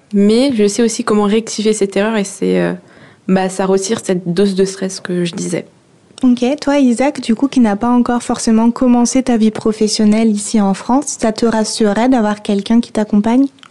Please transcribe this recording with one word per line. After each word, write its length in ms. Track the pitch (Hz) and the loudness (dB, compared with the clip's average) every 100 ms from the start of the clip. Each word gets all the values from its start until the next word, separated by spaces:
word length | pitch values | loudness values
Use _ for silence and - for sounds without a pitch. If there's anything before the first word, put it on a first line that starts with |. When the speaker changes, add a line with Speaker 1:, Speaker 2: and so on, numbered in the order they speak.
| _ | _
Speaker 1:
mais 380 | 202 202 220 277 | 0 4 4 2
je 140 | 233 208 | 2 0
sais 160 | 202 | 2
aussi 200 | 233 226 | 0 0
comment 200 | 233 208 | -2 0
rectifier 500 | 208 220 226 - 214 | 2 0 -2 -4 -2
cette 240 | 214 202 196 | 0 -2 -2
erreur », 180 | 214 220 | -2 -2
et 60 | |
c'est, 360 | 196 - 185 185 | -4 -4 -2 0
euh, 140 | 175 180 - - - - - | -2 -4 -12 -20 -20 -16 -2
bah, 220 | 190 185 | 0 0
ça 160 | 185 190 | -2 0
retire 340 | 190 190 220 | 0 0 -6
cette 280 | - 180 175 | -4 -4 -2
dose 240 | 175 202 185 | 0 0 2
de 100 | 190 | -2
stress 340 | 190 190 190 | -2 -8 -8
que 260 | - 180 175 | -6 -4 -4
je 80 | |
disais. 320 | - 180 175 - _ _ _ _ - | -6 -6 -6 -8 _ _ _ _ -2
Speaker 2:
Ok, 220 | 254 240 240 294 | 0 2 0 -2
toi 160 | - 285 | 0 2
Isaac, 420 | 262 226 262 285 | 2 2 0 -2
du 160 | 247 220 | -4 -2
coup 140 | 277 | 0
qui 100 | - | 2
n'a 160 | 226 202 | 2 2
pas 140 | 240 | 0
encore 340 | 247 240 240 | 2 2 -2
forcément 480 | - 240 - 220 233 | -4 -4 0 2 2
commencé 500 | 233 247 240 240 262 | 2 2 2 2 0
ta 140 | 254 233 | 0 2
vie 160 | 220 | 2
professionnelle 800 | 214 220 214 214 - 214 214 226 | 0 -4 0 -2 2 2 2 2
ici 320 | 208 - 220 | 0 -2 0
en 120 | 202 | 0
France, 440 | 190 - 254 - - | -2 0 -2 -2 -4
ça 140 | 226 | -4
te 120 | 220 233 | 0 0
rassurerait 640 | 220 214 - 220 202 247 | 0 -2 0 0 2 2
d'avoir 340 | 262 208 208 | 2 2 -2
quelqu'un 380 | - 202 196 226 | -2 -4 2 0
qui 140 | 226 | 2
t'accompagne ? 540 | - 214 208 220 247 277 - - | -4 0 0 2 2 0 -4 -8